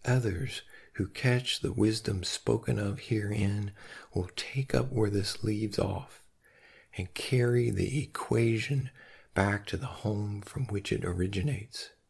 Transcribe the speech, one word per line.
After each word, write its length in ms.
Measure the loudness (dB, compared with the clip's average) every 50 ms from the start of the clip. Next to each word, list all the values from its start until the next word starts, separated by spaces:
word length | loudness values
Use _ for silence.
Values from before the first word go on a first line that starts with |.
| 0
others 580 | 2 2 4 4 2 0 0 -4 -4 -4 -8 -12 -14 -20 -20 -20 -12 _
who 120 | -4 -4 -4
catch 520 | -4 0 2 4 4 4 2 -2 -2 -2
the 120 | -2 -2
wisdom 520 | 2 4 4 4 4 2 -2 -2 -2 -2 -2
spoken 540 | -4 -6 -2 0 0 0 2 2 0 0 0
of 200 | 0 -2 -4 -4
herein 760 | -4 -2 0 0 0 0 0 2 2 2 2 0 -2 -4 -6 -12 -18 -18 -18 -18 -18 -4
will 180 | -4 -4 -4 -2 -6
take 380 | -8 -8 -4 -4 -4 -2 2 2
up 180 | 0 2 2
where 180 | 2 2 2 2
this 320 | 2 0 0 -2 -4 -2
leaves 360 | -2 -2 0 0 -2 -2 0 0
off 440 | 0 0 -2 -4 -6 -10 -18 -20 -20 _ _ _ _ _ _ -20 -20 -20 -20 -20 -20 _ -8
and 180 | -8 -8 -6 -6
carry 560 | -8 -2 2 2 4 4 6 4 4 4 4
the 320 | 2 2 0 0 0 -2
equation 880 | -2 -4 -6 -10 -2 2 4 4 4 4 2 0 0 0 0 0 0 -2 -8 -16 -20 -20 -20 -20 -20 _ 0
back 320 | 2 2 2 2 0 -2
to 100 | -6 -6
the 100 | -6 -6
home 540 | -8 -10 -4 -2 -2 -2 0 -2 -4 -6 -8
from 260 | -10 -10 -6 -6 -4
which 260 | -2 -2 -4 -2 -2
it 120 | -2 0 0
originates. 840 | -2 0 0 0 0 0 0 0 0 -2 -2 -6 -10 -12 -14 -14 -14 -18 _ _